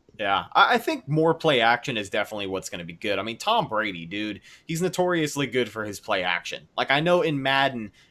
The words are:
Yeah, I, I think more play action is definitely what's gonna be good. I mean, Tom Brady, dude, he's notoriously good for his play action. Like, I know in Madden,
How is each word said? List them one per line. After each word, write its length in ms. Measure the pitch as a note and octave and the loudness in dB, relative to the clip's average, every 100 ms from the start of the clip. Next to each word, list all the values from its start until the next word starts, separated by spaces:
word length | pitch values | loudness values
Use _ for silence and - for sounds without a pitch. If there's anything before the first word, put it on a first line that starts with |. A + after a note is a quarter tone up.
| _ - | _ -6
Yeah, 280 | G2+ G2 F2 | 0 0 2
I, 220 | - G3 A#3 | 4 4 4
I 20 | |
think 300 | A3+ D#4 - | 0 -4 -2
more 260 | D#3 D#3+ | 2 2
play 280 | D#3+ D#3+ C3 | 2 2 4
action 340 | A2+ A#2+ - A#2 | 4 4 0 -6
is 140 | G2 | -4
definitely 380 | G#2+ G2+ G#2+ G2 | -2 -2 -4 -4
what's 220 | F#2+ - | -6 -6
gonna 160 | F#2+ E2+ | -10 -12
be 80 | |
good. 260 | E2+ G#2+ G2 | -8 -4 -2
I 20 | |
mean, 160 | G#2 A2+ | -4 -4
Tom 300 | - A#3 D3 | 0 0 0
Brady, 380 | G#2+ G#2+ F2 E2 | -2 -2 -6 -8
dude, 360 | G2+ G#2+ G2 - - - | -6 -6 -8 -14 -18 -8
he's 160 | D#3+ | -4
notoriously 640 | F3+ - F3+ F3 D3+ C#3+ C3+ | -2 0 0 0 0 -2 -2
good 220 | B2+ A2+ | 0 -2
for 160 | A2 G#2+ | -2 -6
his 140 | G2 | -8
play 240 | - G2+ | -2 0
action. 440 | F2+ F2 - - - - | 2 -2 -4 -12 -8 -4
Like, 160 | B2+ | 2
I 80 | C#3 | 2
know 220 | E3 F3+ | 4 4
in 200 | D#3+ C#3+ | 2 0
Madden, 500 | C3+ C3+ C#3 B2 G#2+ - _ | 0 2 2 0 -8 -14 _